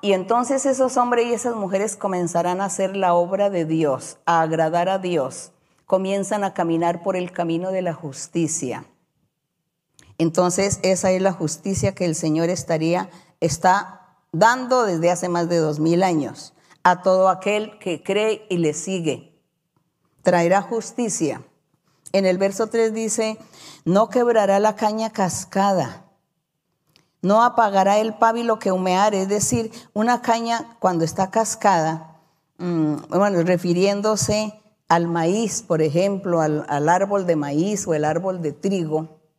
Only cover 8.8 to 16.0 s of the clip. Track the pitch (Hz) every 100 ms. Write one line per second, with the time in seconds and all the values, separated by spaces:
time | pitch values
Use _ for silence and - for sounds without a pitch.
8.8 | - _ _ _ _ _ _ _ _ _
9.8 | _ _ _ _ 165 165 180 175 196 202
10.8 | 185 185 196 185 190 180 156 - 196 190
11.8 | 202 190 180 156 160 156 170 175 - 160
12.8 | 160 180 190 - _ _ 165 143 185 185
13.8 | 180 - - _ _ 160 214 254 254 254
14.8 | 220 165 170 175 180 175 170 170 156 151
15.8 | 160 170